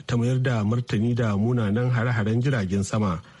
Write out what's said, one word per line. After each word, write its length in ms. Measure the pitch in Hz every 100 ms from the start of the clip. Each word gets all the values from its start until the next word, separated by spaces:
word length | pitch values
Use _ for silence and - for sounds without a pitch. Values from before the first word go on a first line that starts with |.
| -
ta 100 | 120
mayar 240 | 120 131
da 220 | 131 113 104
martani 480 | 120 - 113 117
da 240 | 120 113 101
munanan 560 | 113 120 104 110 127
hare-haren 480 | 120 120 113 107 117
jiragen 400 | 135 127 95 98
sama 380 | 95 110 101 82 - -